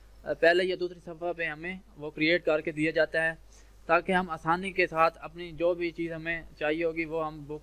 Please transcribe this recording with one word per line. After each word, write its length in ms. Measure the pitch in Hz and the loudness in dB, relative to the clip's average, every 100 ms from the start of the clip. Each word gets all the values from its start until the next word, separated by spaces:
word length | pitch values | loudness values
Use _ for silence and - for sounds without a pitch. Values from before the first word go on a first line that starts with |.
| - - - | -20 -14 -8
पहले 380 | 147 165 175 | 2 4 4
या 120 | 185 175 | 2 -2
दूसरी 240 | 175 175 | -6 -8
सफ़ा 320 | 175 160 175 | -16 -8 -6
पे 140 | 170 165 | -4 -6
हमें 340 | 151 170 190 - - | -6 -8 -10 -14 -14
वो 120 | 147 | -12
create 340 | 151 156 175 | 0 2 4
करके 280 | 165 156 165 | 4 0 0
दिया 200 | 151 160 | -2 0
जाता 300 | 160 156 160 | 2 2 2
है 160 | 160 160 - - - - - | 0 -2 -12 -20 -20 -14 2
ताकि 260 | 170 170 | 2 4
हम 160 | 185 185 | 2 0
आसानी 420 | 160 160 175 190 | -4 0 0 0
के 160 | 185 175 | 0 0
साथ 240 | 160 165 - | 4 2 2
अपनी 300 | 156 165 175 | -12 -12 -12
जो 220 | 156 170 175 | 0 0 2
भी 160 | 170 | -2
चीज़ 220 | 165 165 | -4 -6
हमें 300 | 160 160 165 - - | -4 -6 -6 -8 -4
चाहिए 240 | 151 160 | -2 0
होगी 220 | 165 160 160 | 0 -2 -4
वो 140 | 160 | -4
हम 260 | 156 156 143 | -4 -8 -10
बुक 140 | 151 | -12